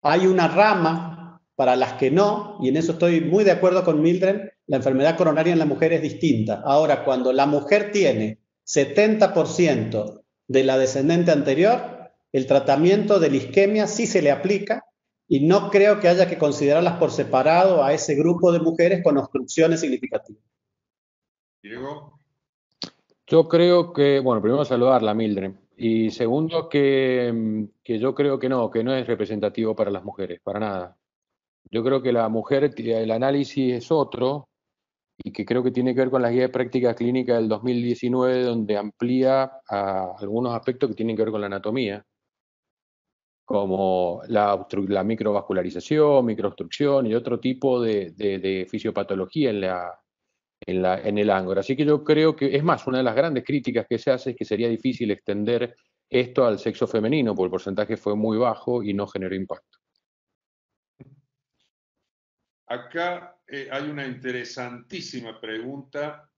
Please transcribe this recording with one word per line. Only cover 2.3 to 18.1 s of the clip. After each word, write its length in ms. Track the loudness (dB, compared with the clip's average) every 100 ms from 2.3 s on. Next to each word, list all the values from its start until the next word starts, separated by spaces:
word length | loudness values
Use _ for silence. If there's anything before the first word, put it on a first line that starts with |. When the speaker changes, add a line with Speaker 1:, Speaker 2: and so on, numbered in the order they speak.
| 0 -8 -4
Speaker 1:
y 80 | -2
en 80 | 0
eso 160 | -2
estoy 300 | 0 2 2
muy 200 | 2 4
de 100 | 4
acuerdo 300 | 4 4 2
con 200 | 2 2
Mildred, 480 | 2 2 0 0 -6 _ -4
la 100 | -2
enfermedad 400 | 0 2 2 4
coronaria 380 | 2 2 2
en 40 | 2
la 60 |
mujer 300 | 0 2 2
es 80 | 2
distinta. 600 | -2 0 2 4 2 -2
Ahora, 400 | 2 4 4 2
cuando 280 | 2 2 2
la 140 | 4 4
mujer 440 | 2 4 2 4
tiene 480 | 2 2 2 -2 -6 _ _
setenta 680 | -2 0 2 4 4 4 4
por 160 | 2 0
ciento 760 | 2 2 2 -2 -4 -6 -10 _ _ _
de 160 | 2
la 140 | 4 2
descendente 560 | 2 0 2 4 4
anterior, 760 | 2 2 2 4 2 -2 -14 -20 _ _
el 140 | -4 2
tratamiento 720 | 2 4 4 4 4 4 2
de 120 | 4
la 60 | 0
isquemia 500 | 0 2 4 2 -2
sí 200 | -2 0
se 140 | 2
le 100 | 2
aplica 540 | 2 0 -2 -2 -8 -8 _ _ _ _
y 140 | 2
no 300 | 4 4 4
creo 280 | 4 6 6
que 100 | 4
haya 200 | 4 2
que 80 | 2
considerarlas 640 | 0 2 2 4 2 2
por 120 | 0
separado 720 | 0 0 2 4 4 6 4
a 120 | 2
ese 200 | 0 0